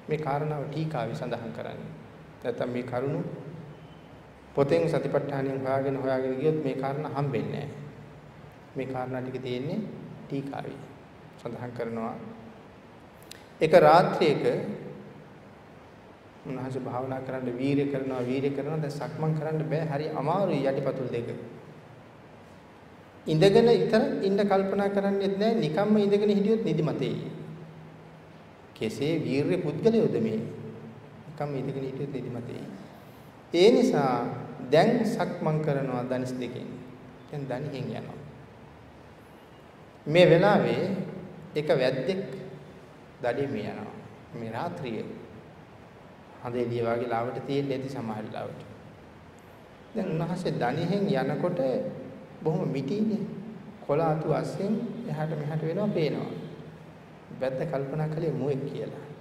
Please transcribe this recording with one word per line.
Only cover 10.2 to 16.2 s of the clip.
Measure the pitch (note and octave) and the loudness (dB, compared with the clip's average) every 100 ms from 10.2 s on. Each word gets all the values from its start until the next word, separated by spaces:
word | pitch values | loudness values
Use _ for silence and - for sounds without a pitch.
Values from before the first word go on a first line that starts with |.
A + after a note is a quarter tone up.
ටීකාවේ. | - C#3 C#3 - - - - - - - - - | -6 -6 -6 -8 -8 -10 -14 -18 -20 -20 -20 -12
සඳහන් | B2 A2+ B2 | -10 -8 -8
කරනවා | A#2 A#2 A2+ A2+ - - - - - - - - - - - - - - - | -6 -4 -4 -4 -6 -12 -14 -16 -18 -20 -20 -20 -20 -20 -20 -20 -20 -20 0
එක | D#3 F3 | 8 10
රාත්‍රියක | D#3 D#3+ F#3+ - E3 C#3 B2 C3 - - - - - - - - - - - - - - - - | 12 10 8 4 4 4 2 0 -2 -8 -10 -14 -16 -18 -20 -20 -20 -20 -20 -20 -20 -20 -20 -20